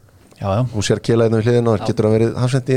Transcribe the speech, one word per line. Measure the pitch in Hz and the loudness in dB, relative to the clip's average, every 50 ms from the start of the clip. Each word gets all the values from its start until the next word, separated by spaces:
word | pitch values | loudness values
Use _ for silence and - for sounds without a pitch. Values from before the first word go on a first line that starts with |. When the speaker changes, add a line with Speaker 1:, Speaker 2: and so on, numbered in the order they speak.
| - _ _ - - _ - | -20 _ _ -20 -20 _ -16
Speaker 1:
Já, | - 110 98 98 | -8 -6 -2 -2
já. | 110 127 120 - | -2 -2 -2 -4
Speaker 2:
Hún | 107 98 | -4 -2
sér | - 113 101 | -2 -2 -2
kela | - - 117 117 117 | 0 0 2 2 2
hérna | 113 113 113 | 2 2 0
við | 107 123 | 2 2
hliðina | 120 120 117 117 110 | 2 2 2 2 0
og | 98 | 0
Speaker 1:
Já. | 113 117 | 0 -2
Speaker 2:
getur | 107 - 107 | -2 0 0
hann | 107 110 110 | 2 2 2
verið | 113 113 - | 2 0 -2
hafsend | - 123 123 127 131 123 - | -2 -2 -2 -2 -2 -2 0
í | 131 | 0